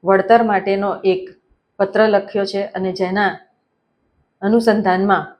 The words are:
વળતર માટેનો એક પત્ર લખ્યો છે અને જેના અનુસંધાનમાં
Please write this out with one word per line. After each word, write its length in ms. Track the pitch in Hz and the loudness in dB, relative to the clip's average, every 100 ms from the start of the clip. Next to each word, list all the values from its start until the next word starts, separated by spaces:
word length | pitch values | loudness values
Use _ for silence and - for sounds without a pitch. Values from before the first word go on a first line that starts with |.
વળતર 400 | 180 196 190 233 | 2 2 4 4
માટેનો 520 | 226 196 190 196 202 180 | 4 -2 0 -2 -2 -2
એક 260 | 196 185 - - _ _ _ _ | -2 -2 -4 -20 _ _ _ _
પત્ર 300 | 196 214 220 | -4 2 2
લખ્યો 380 | 202 196 214 196 | 2 -2 -4 -4
છે 180 | 196 | -4
અને 280 | 202 - 190 | -6 -6 -6
જેના 480 | 185 185 190 202 160 _ _ _ _ _ _ _ _ _ _ | -4 -2 0 -2 -4 _ _ _ _ _ _ _ _ _ _
અનુસંધાનમાં 880 | 196 233 226 214 190 185 196 185 151 - | 0 2 2 0 0 0 0 0 -2 -16